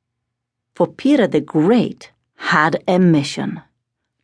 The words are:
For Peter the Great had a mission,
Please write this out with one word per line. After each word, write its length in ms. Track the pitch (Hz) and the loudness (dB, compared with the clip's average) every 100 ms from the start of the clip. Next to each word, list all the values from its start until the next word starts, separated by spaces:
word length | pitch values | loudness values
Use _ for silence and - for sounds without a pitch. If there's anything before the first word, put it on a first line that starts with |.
| _ _ _ _ _ _ _ - | _ _ _ _ _ _ _ -4
For 120 | 170 | -4
Peter 400 | - 262 285 190 | -2 0 2 2
the 140 | 147 | -2
Great 680 | 139 160 165 240 - - - _ _ - - | -2 0 2 2 0 -6 -20 _ _ -12 -4
had 300 | 160 156 151 - | 0 0 -2 -2
a 100 | 185 | 2
mission, 640 | 180 160 143 - 139 165 - _ _ _ _ _ | 4 2 0 -8 -10 -10 -16 _ _ _ _ _